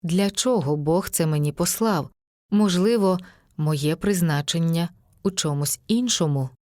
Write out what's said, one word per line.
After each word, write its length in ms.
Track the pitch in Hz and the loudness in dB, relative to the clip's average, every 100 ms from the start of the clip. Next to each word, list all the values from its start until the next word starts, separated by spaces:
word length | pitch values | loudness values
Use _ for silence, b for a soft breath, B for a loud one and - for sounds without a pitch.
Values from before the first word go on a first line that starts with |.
«Для 280 | 165 180 202 | 0 0 0
чого 460 | 202 254 233 139 151 | 0 0 0 0 -2
Бог 320 | 147 170 190 | 0 0 0
це 180 | - 160 | -2 0
мені 260 | 151 147 | 0 -2
послав?», 580 | 143 175 - 226 180 135 _ _ _ _ | -2 -2 0 0 0 -4 _ _ _ _
можливо, 680 | 202 214 180 202 233 196 185 180 B B - | 2 2 2 2 2 2 0 -4 B B -4
моє 400 | 151 151 147 160 | -2 0 0 0
призначення 920 | 196 190 170 147 147 170 165 165 175 - _ _ | 0 0 2 0 -2 -2 0 0 -2 -8 _ _
у 80 | 196 | -4
чомусь 500 | 190 160 143 147 - - | -2 -4 -2 -2 -6 -2
іншому. 600 | 226 247 - 160 139 131 - | -2 0 0 0 0 -2 -8